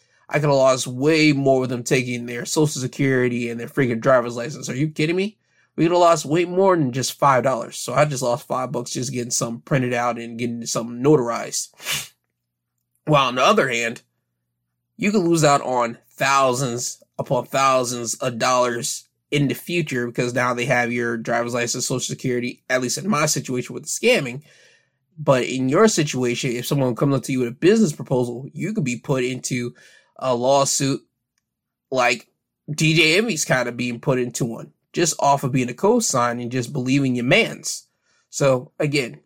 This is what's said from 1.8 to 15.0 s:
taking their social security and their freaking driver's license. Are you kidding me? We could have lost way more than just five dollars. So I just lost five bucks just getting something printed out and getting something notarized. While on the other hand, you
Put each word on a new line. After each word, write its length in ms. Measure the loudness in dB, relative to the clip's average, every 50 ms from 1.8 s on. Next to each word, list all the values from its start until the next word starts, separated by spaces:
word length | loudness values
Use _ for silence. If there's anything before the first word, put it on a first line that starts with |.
| -2
taking 420 | 0 0 0 0 0 -4 -6 -6
their 180 | -8 -8 -8 -6
social 380 | -2 0 2 2 2 0 -2
security 680 | -6 -6 -4 -2 0 2 2 2 2 2 0 -2 -4 -6
and 80 | -6 -8
their 120 | -10 -6
freaking 320 | -2 0 0 0 0 0
driver's 340 | 2 4 4 4 2 0 -4
license. 340 | -6 -8 -8 -10 -10 -8 -8
Are 60 | -4
you 140 | -4 -4 -4
kidding 260 | -2 -2 -2 0 0
me? 220 | -2 -2 -4 -6 _ _ _ _ _ _ _ _ 0
We 80 | 2
could 60 | 2
have 100 | 4 6
lost 240 | 6 6 4 4 2
way 180 | 0 0 0 0
more 320 | 0 2 2 4 4 4
than 160 | 4 2 0
just 220 | -2 -2 -4 -4 -2
five 300 | 0 2 4 4 4 2
dollars. 340 | 0 0 -2 -4 -8 -10 -10
So 160 | -10 -4 0
I 100 | 0 0
just 200 | 0 0 -2 -2
lost 220 | -2 -2 -2 -4
five 260 | -6 -6 -4 -4 -6
bucks 200 | -6 -8 -8 -8
just 220 | -8 -8 -6 -6 -6
getting 180 | -6 -6 -4
something 300 | -4 -4 -4 -4 -6 -10
printed 320 | -6 -2 0 0 0 0 -2
out 260 | -2 -2 -2 -4 -6
and 180 | -8 -12 -8 -6
getting 280 | -6 -6 -6 -6 -8
something 360 | -6 -6 -4 -6 -6 -6 0
notarized. 680 | 2 4 4 4 4 0 -4 -6 -6 -6 -8 -8 -8 -10 _ -12 -8 -6 -6 -6 -8 -10 _ _ _ _ _ _ _ _ _ _ _ _ _ _ _ _ _ _ _
While 220 | 2 4 4 4 4
on 80 | 2
the 80 | 2 4
other 260 | 4 4 4 2 2
hand, 320 | 0 -2 -2 -4 -4 -8 -12 _ _ _ _ _ _ _ _ _ _ _ _ _ _ _ _ _ _
you 140 | -4